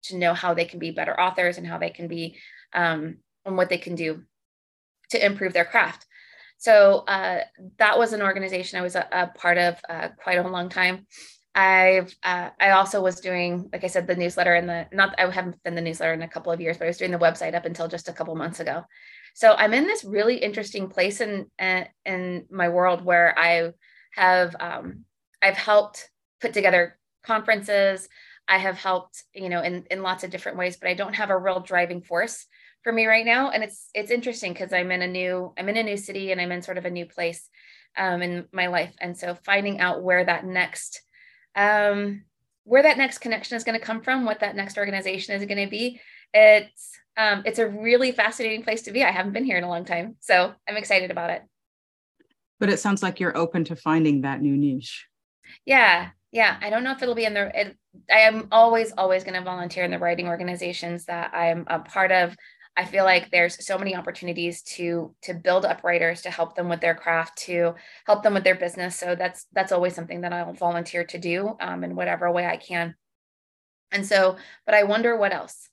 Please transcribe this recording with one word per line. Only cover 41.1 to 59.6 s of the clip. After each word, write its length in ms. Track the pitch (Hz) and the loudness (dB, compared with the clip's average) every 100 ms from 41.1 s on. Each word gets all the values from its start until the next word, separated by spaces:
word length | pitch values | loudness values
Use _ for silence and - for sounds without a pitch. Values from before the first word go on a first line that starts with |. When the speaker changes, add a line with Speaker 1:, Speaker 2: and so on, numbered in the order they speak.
| _ _ _ _ 202 | _ _ _ _ 0
Speaker 1:
um, 680 | 202 208 208 202 202 202 _ _ _ _ | 2 4 2 0 -4 -6 _ _ _ _
where 200 | - 254 | 2 6
that 140 | 302 269 | 6 4
next 200 | 269 - | 0 -2
connection 400 | 240 220 - 240 | -6 -6 -6 -8
is 80 | 233 | -4
gonna 140 | 226 | -6
come 220 | 220 220 | -6 -8
from, 220 | 226 262 | -2 -2
what 160 | 240 214 | 0 -2
that 160 | 202 202 | -4 -4
next 220 | 196 208 | -8 -4
organization 580 | 202 196 190 190 185 196 | -4 -4 -4 -8 -6 -8
is 100 | 202 | -4
gonna 220 | 202 196 | -4 -4
be, 320 | 208 240 240 - - _ | -4 -6 -6 -20 -20 _
it's, 580 | 214 214 214 208 - - - _ - | 8 10 10 4 -20 -20 -20 _ -2
um, 260 | 214 196 208 | 0 0 -2
it's 140 | 226 | -2
a 80 | 226 | -2
really 460 | 202 226 240 254 | -2 2 4 4
fascinating 500 | 240 214 226 226 220 | 2 0 0 -4 -4
place 200 | 226 220 | -4 -6
to 80 | 220 | -4
be. 120 | 214 | 0
I 80 | 233 | 2
haven't 220 | 185 196 | 2 -4
been 100 | 202 | -4
here 140 | 262 180 | -2 -2
in 80 | 175 | -2
a 40 | |
long 140 | 175 | -6
time, 320 | 180 170 202 226 | -4 -6 -6 -14
so 320 | - 185 180 - - | 2 4 4 -2 -8
I'm 120 | 208 | -8
excited 340 | 202 196 185 | 0 0 0
about 200 | 180 170 | -6 -6
it. 120 | 175 _ _ _ _ _ _ _ _ _ _ _ _ | -6 _ _ _ _ _ _ _ _ _ _ _ _
Speaker 2:
But 80 | 202 | 0
it 100 | 190 | 0
sounds 240 | 208 196 | 0 0
like 160 | 185 190 | -2 -2
you're 180 | 180 - | -4 0
open 280 | 170 - 156 | -2 -2 -4
to 100 | 165 | -2
finding 460 | 160 160 160 143 | 0 4 4 2
that 200 | 139 135 | 0 -2
new 140 | 147 139 | 0 2
niche. 500 | 143 131 117 - - _ _ _ _ - - | 2 -2 -8 -16 -18 _ _ _ _ -20 2
Speaker 1:
Yeah, 460 | 262 220 175 175 _ _ | 4 6 4 0 _ _
yeah. 260 | 226 214 - | 0 2 0
I 80 | 208 | -4
don't 160 | 220 254 | -4 -2
know 60 | |
if 100 | 262 | -4
it'll 140 | 254 233 | -4 -2
be 100 | 220 | -2
in 80 | |
the, 260 | 208 202 - | -2 -4 -4
it, 180 | 202 - _ - - | -6 -8 _ -20 4
I 100 | 214 | 8
am 280 | 220 220 220 | 8 4 2
always, 400 | 220 233 226 220 - | 6 8 6 0 -2
always 280 | 190 185 185 | 0 0 -2
gonna 160 | 185 | -8
volunteer 420 | 180 185 | -6 -8